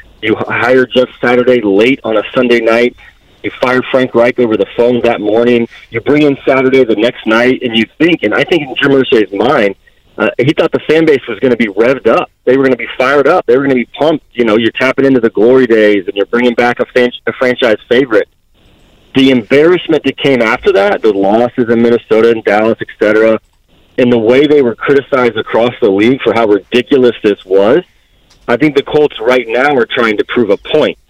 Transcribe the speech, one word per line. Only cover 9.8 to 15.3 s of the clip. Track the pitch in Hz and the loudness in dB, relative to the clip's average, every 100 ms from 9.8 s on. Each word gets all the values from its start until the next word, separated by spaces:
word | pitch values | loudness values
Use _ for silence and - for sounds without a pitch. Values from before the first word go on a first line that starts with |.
| _ _ _ - | _ _ _ -4
uh, | 107 - | -4 -2
he | 127 | -2
thought | - 170 | 0 -2
the | 127 | -2
fan | - 156 160 | -2 0 2
base | 139 - | 0 -2
was | 98 | -4
gonna | 131 117 | -2 0
be | 110 | -2
revved | 95 117 131 110 | 0 0 0 0
up. | 151 - _ | 0 -2 _
They | - 135 | 0 2
were | |
gonna | 135 120 | 2 -2
be | 113 - | -6 -4
fired | 131 143 135 | 0 2 2
up. | 180 - | 0 0
They | 127 | 0
were | |
gonna | 139 | 0
be | 127 117 | -2 -4
pumped. | - 147 151 _ | -4 -2 -2 _
You | - | -4
know, | 117 107 | 0 0
you're | 113 | -2
tapping | - 127 - 135 | -2 -4 0 0
into | 131 | 2
the | 110 | 0